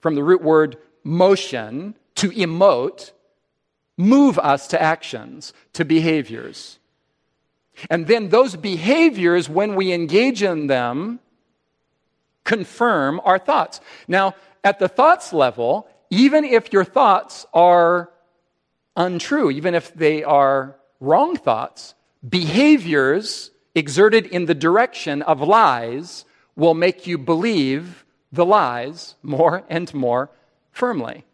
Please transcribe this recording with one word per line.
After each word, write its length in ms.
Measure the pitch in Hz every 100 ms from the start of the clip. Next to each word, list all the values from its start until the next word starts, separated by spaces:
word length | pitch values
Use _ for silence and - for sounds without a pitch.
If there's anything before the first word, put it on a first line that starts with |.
from 120 | 165 147
the 80 |
root 180 | 147 185
word 360 | 151 156 156 127 _ _ -
motion, 880 | 170 185 196 - 127 107 123 185 220 _ -
to 140 | 202
emote, 800 | 185 175 165 196 123 127 - - _ _ _ _ _ _ _ _ -
move 420 | 185 269 285 175
us 300 | 147 139 -
to 140 | 170
actions, 720 | 156 160 - 120 117 127 - _ _
to 140 | - 156
behaviors. 920 | 160 165 156 117 113 120 - - - _ _ _ _ _ _ _ _ _ _ -
And 160 | 165 160
then 220 | 233 202
those 300 | 208 262 180
behaviors, 880 | 196 175 175 294 330 214 175 175 147
when 280 | 156 208 196
we 180 | 190
engage 500 | 175 165 180 254 233
in 240 | 202 165 147
them, 540 | 135 120 127 196 240 _ _ _ _ _ _ _ _ _ _ _ _
confirm 760 | - 226 175 - 240 190 135 156
our 160 | - 190
thoughts. 400 | 185 302 170 - - - -
Now, 260 | 185 196 - _ _
at 160 | 196 196
the 120 | 185
thoughts 420 | - 294 359 -
level, 560 | 170 131 117 117 175 214 _ _
even 340 | 190 269 302
if 300 | 294 233 226
your 100 | 220
thoughts 640 | 180 - 247 180 - - -
are 580 | 165 175 175 170 180 175 _ _ _ _ _ _ _ _ -
untrue, 540 | 180 175 - 294 220
even 220 | 139 170
if 200 | 170 -
they 280 | 160 160 156 147
are 500 | 147 139 135 135 139 _ _
wrong 380 | 131 170 311 359
thoughts, 580 | - 110 127 - - _ _ _ 131
behaviors 1200 | 180 165 170 294 302 170 151 135 165 220 - - _ _
exerted 520 | - 147 139 208 226 -
in 220 | 180 170
the 60 |
direction 680 | 156 160 190 240 - - 143
of 180 | 156 151
lies 840 | 151 214 208 123 117 123 170 - - _ _ -
will 160 | 165
make 340 | 160 175 180 -
you 100 | 170
believe 840 | 135 165 220 208 135 135 175 170 _ _ _
the 140 | 143 175
lies 680 | 208 143 120 127 165 - _
more 420 | 139 139 160 175 -
and 240 | 165 175
more 380 | 147 127 120 139 _ _ _ _
firmly. 520 | - 247 202 120 - -